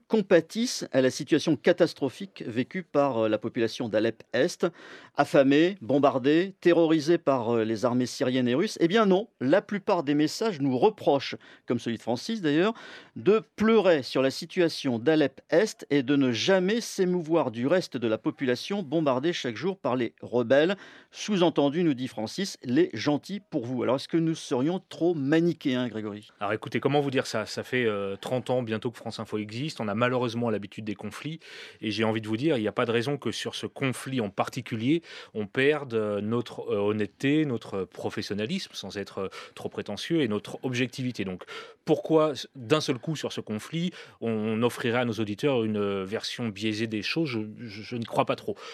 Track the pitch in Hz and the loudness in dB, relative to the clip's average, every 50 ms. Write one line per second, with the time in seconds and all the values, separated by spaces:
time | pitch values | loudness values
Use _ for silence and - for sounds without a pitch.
0 | _ - 226 220 190 - 190 165 160 - - 220 240 254 - - 170 - - 135 | _ 0 0 0 4 6 4 4 4 2 -4 -4 -4 -4 -4 -6 -8 0 2 4
1 | 131 127 - - 143 - 160 139 - 175 143 - - 185 170 - 170 151 - - | 4 4 2 0 0 2 2 2 4 2 0 2 4 2 6 6 4 2 2 -4
2 | 143 127 - - 196 - _ - 165 131 104 127 123 _ - 185 170 _ - 143 | -4 -4 -4 -8 -14 -14 _ -12 -10 -4 -4 -4 -4 _ -6 -10 -10 _ 0 2
3 | 143 139 120 113 110 110 107 - - 110 - 120 113 110 - - 123 107 104 107 | 2 2 2 2 2 2 2 0 -2 -4 -2 0 -2 -2 -2 -4 -6 0 0 2
4 | 110 117 113 _ - - - 123 147 175 - - 190 170 _ - - - - - | 2 0 -2 _ -14 -4 0 0 0 0 0 -2 -2 -2 _ -6 -20 -20 -20 -20
5 | - - - - 147 - - 147 131 135 139 151 170 185 202 - 113 104 131 143 | -20 -8 0 0 0 4 6 6 6 8 6 6 4 4 2 -4 -4 0 2 4
6 | 143 135 120 131 120 143 151 165 190 196 - _ - 175 170 170 165 156 165 160 | 4 4 2 4 2 4 4 4 2 -2 -6 _ 4 4 6 6 6 4 4 2
7 | 135 165 170 165 - 143 135 123 107 117 120 113 110 110 113 98 120 - 127 127 | 4 2 2 2 4 2 2 2 2 0 2 2 2 0 0 0 0 2 2 2
8 | 123 - - - 135 127 127 131 123 120 123 156 208 214 - - 170 165 196 226 | 0 -2 -2 -2 -2 0 0 2 2 2 2 0 0 -2 0 0 0 4 4 4
9 | 214 190 180 196 240 - _ - 127 131 160 208 302 - 202 190 - 214 196 175 | 6 6 4 2 2 -4 _ -4 2 4 4 2 2 0 -8 -4 0 0 0 0
10 | 139 143 147 147 156 151 - - 220 226 175 135 143 135 127 117 185 220 214 - | 2 0 2 2 2 0 0 -2 -4 -4 -2 0 0 0 2 4 4 2 2 2
11 | - 170 143 135 - - - - - - - _ _ - 123 117 - 123 113 - | 2 2 2 2 0 -4 -10 -12 -14 -20 -20 _ _ -2 -2 -2 -2 -4 -6 -4
12 | - 113 123 117 - - 226 214 165 147 139 160 185 220 226 - - - - - | -2 -4 -4 -4 -2 -6 -6 -2 0 2 2 4 2 2 0 -4 -14 -18 -18 -18
13 | - - - 113 113 175 220 220 - _ _ - 208 226 226 214 175 190 165 139 | -20 -16 -14 0 4 4 4 4 2 _ _ 2 4 6 6 6 8 6 4 4
14 | 123 - - 135 131 135 - - 175 - - 185 170 156 - - - 135 120 110 | 2 -2 0 2 2 2 0 -2 -10 -6 0 2 2 2 0 -2 -2 -2 -2 2
15 | 120 160 160 156 143 131 _ - _ - 151 175 220 208 - - - - 143 143 | 2 4 4 4 4 2 _ -8 _ 2 2 2 2 2 -2 -12 -4 0 0 0
16 | 120 123 143 143 135 127 113 104 113 175 196 185 180 196 226 240 - - - 196 | 2 2 2 4 4 2 2 2 2 4 4 4 4 2 0 -2 -4 -6 -2 0
17 | 185 180 180 180 156 156 165 160 127 127 117 117 123 143 180 185 - - - 117 | 0 2 2 0 0 0 2 2 2 0 -2 -2 0 2 2 2 0 -2 -6 -2
18 | 117 110 110 - - 156 - - 139 123 123 - - - 202 104 120 127 151 170 | 0 0 0 0 -2 -6 -4 -2 0 0 0 0 -2 -6 -6 -6 -4 -2 -2 0
19 | 156 139 131 127 143 175 170 - - 123 107 104 151 196 185 _ - 127 123 127 | 2 2 2 2 0 -2 -4 -2 -6 -6 -6 -4 -4 -6 -6 _ -2 -2 0 0
20 | 117 - _ _ 101 92 110 123 120 113 135 147 156 185 196 - - - - - | -2 -4 _ _ -2 2 2 2 6 6 6 6 6 4 0 -4 -8 -20 -20 -20
21 | - _ - - - 208 214 170 180 160 - 160 143 143 139 180 175 156 131 120 | -20 _ -14 -10 -4 0 2 4 4 4 6 4 2 4 2 2 2 2 0 0
22 | 131 120 - - 110 110 - 180 196 190 - _ - 123 123 156 180 - - 110 | -4 -8 -6 -6 -8 -6 -4 -6 -6 -6 -8 _ -4 0 2 2 2 2 0 -2
23 | - 147 147 135 - - 196 202 _ _ - 139 113 120 131 120 110 110 131 139 | 0 0 0 -2 -4 -8 -12 -12 _ _ -6 -6 -4 -4 -4 -2 0 0 0 0
24 | - - 175 165 165 160 160 - - - 143 123 135 165 185 185 _ _ - - | -2 -2 0 0 0 0 -2 -4 -4 -2 -2 0 0 0 -2 -4 _ _ -6 0
25 | 165 180 175 147 135 139 160 165 170 175 156 _ - 139 127 123 127 117 101 110 | 0 0 0 0 0 2 2 4 4 2 0 _ -2 -2 0 0 -2 -4 -6 -6
26 | 107 107 101 107 - - _ - 104 101 107 107 - 117 - 117 - 135 143 147 | -8 -8 -10 -10 -14 -18 _ -6 -2 -2 -2 -4 -4 -6 -6 -2 0 2 2 2
27 | 143 139 127 131 120 - - 110 101 - - 117 101 - 131 127 120 110 104 101 | 0 2 -2 -2 -2 -2 -4 -4 -6 -4 -8 -10 -6 -4 -2 0 0 0 0 -2
28 | 101 98 98 - - - 127 123 - - 127 127 120 110 110 110 - 120 113 - | -4 -6 -8 -8 -6 -4 -4 -4 -2 -2 -2 -2 -2 -2 -6 -4 -4 -6 -8 -8
29 | - 113 - - 107 - 113 107 104 104 110 120 147 156 - - 113 104 101 113 | -12 -12 -10 -10 -10 -6 -6 -6 -6 -6 -8 -8 -8 -8 -6 -6 -4 -4 0 0
30 | 123 123 127 123 123 113 110 120 120 113 107 98 104 - - 113 107 107 101 - | 0 2 2 0 -2 -2 -2 -2 -2 -2 -2 -2 -4 -8 -12 -10 -8 -8 -8 -8
31 | 107 101 - - - 151 165 - - - - - - - - - 113 110 98 110 | -10 -12 -12 -10 -12 -12 -12 -12 -16 -20 -18 -18 -18 -18 -16 -8 -6 -4 -2 0
32 | 110 110 110 113 107 107 110 110 143 165 143 117 107 101 - 127 123 117 113 120 | 0 0 0 -2 -2 -4 -4 -2 0 0 0 0 0 -2 0 0 0 2 0 0
33 | 113 143 147 139 - 113 - - - 113 - - 113 95 _ - 139 131 117 - | 0 -2 -4 -4 -4 -6 -6 -4 -8 -8 -8 -8 -10 -10 _ -4 -4 -4 -4 -4
34 | - 135 131 120 107 98 - - - - - 131 - - 120 107 113 135 165 170 | -8 -6 -4 -4 -4 -4 -2 -4 -4 -4 -4 -10 -8 -6 -6 -2 0 0 0 0
35 | - - - - - - - 110 104 95 - 135 135 147 151 143 143 127 117 110 | -2 -8 -18 -18 -18 -10 -8 -8 -8 -4 0 2 4 4 2 2 -4 -4 -2 -2
36 | 107 107 104 101 104 107 117 120 117 - - 120 - 117 110 101 101 104 107 107 | 0 0 -2 -2 -2 -2 -2 -2 -4 -6 -10 -10 -6 -2 -2 0 2 0 0 0
37 | 104 - _ - - 139 147 156 156 139 117 - - - 104 98 90 - - - | -2 -4 _ -4 0 2 2 2 2 0 -2 -6 -6 -8 -6 -6 -6 -6 -10 -8
38 | 117 104 - 110 98 - 101 101 107 127 175 95 - - - - 104 95 - 101 | -8 -6 -6 -6 -6 -6 -4 -4 -4 -4 -4 -6 -8 -10 -14 -14 -14 -10 -8 -8
39 | 95 - - 101 95 92 - - - - _ - - 101 - 104 - - 101 - | -8 -8 -6 -8 -8 -8 -8 -14 -18 -16 _ -12 -10 -8 -8 -8 -8 -8 -8 -8
40 | - - 170 160 135 107 104 101 - - - - - 131 123 120 131 113 - - | -4 -2 0 0 2 0 0 -4 -4 -8 -12 -8 -6 -4 -2 -2 -2 -2 -4 -6
41 | 127 127 120 - 98 92 92 87 - - - - - - - _ - - 151 - | -6 -6 -4 -4 -6 -6 -6 -8 -10 -14 -14 -14 -16 -16 -20 _ 0 0 0 0
42 | - - 160 156 156 156 131 - - - _ 135 117 110 156 151 - - 131 110 | 2 2 4 4 4 4 -2 -6 -10 -12 _ -14 -2 0 0 0 2 -2 -4 -4
43 | - 165 151 - - 107 - 117 - - 107 104 - - 156 165 175 175 - - | -4 -6 -6 -4 -6 -6 -6 -8 -8 -6 -8 -8 -8 -6 -6 -4 -4 -4 -6 -10
44 | - - - - 117 113 110 107 107 113 110 110 120 117 - - - 117 113 127 | -20 -20 -14 -6 -4 -2 -2 -2 -2 -2 0 2 0 0 0 0 -2 0 0 0
45 | 123 120 104 117 110 101 101 - 147 147 131 117 113 110 107 104 101 101 98 98 | 0 0 -2 -2 -2 -4 -2 -2 0 0 2 2 0 0 0 0 0 0 0 -2
46 | 95 95 110 101 - - - - 120 110 95 101 110 110 104 107 117 113 110 104 | -4 -4 -6 -6 -6 -6 -6 -6 -6 -6 -6 -4 -4 -2 -2 -2 -4 -4 -4 -6
47 | 95 - - 165 165 139 117 107 107 107 107 110 120 113 98 110 101 - 123 117 | -4 -4 -2 -2 -2 -2 -2 -6 -6 -6 -10 -14 -14 -14 -12 -14 -12 -8 -8 -8
48 | 113 - - 139 127 - 123 - - - - - - - | -8 -2 0 0 0 0 -2 -4 -4 -8 -8 -8 -12 -18